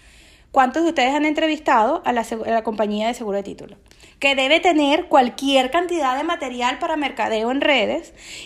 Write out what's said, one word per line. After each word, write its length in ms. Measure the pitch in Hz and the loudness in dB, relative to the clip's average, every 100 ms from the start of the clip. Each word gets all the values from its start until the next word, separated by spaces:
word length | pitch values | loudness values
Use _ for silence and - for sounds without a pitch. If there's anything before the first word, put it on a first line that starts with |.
| _ - - _ _ | _ -20 -20 _ _
¿Cuántos 320 | 269 254 311 | 2 4 2
de 60 | 330 | 0
ustedes 240 | 285 247 | 2 0
han 120 | 294 302 | 2 0
entrevistado 760 | 311 320 302 - 240 226 339 247 | 0 0 -2 2 2 2 0 -2
a 80 | |
la 80 | 240 | -2
seg-, 240 | 226 226 220 | -4 -6 -2
a 40 | |
la 120 | 226 | -2
compañía 440 | 226 220 208 208 226 | -2 -2 -2 -2 -4
de 60 | 240 | -4
seguro 220 | 214 196 | -6 -6
de 60 | |
título? 340 | 196 - - - _ _ - - | -6 -14 -18 -20 _ _ -20 -2
Que 160 | 277 269 | 0 2
debe 240 | 262 330 | 2 4
tener 460 | 359 311 277 320 349 | 4 4 2 2 2
cualquier 640 | 294 247 - 277 269 254 | 4 4 0 0 2 2
cantidad 460 | 339 349 349 262 262 | 0 -2 -2 -2 -2
de 60 | |
material 540 | 320 339 262 247 240 269 | -4 -4 -6 -4 -4 -2
para 160 | 330 311 | -4 -2
mercadeo 560 | 285 - 214 220 233 | -4 -4 -2 -2 -2
en 100 | 277 | 0
redes 520 | 311 240 202 302 - - - - | 2 2 0 -4 -8 -20 -20 -18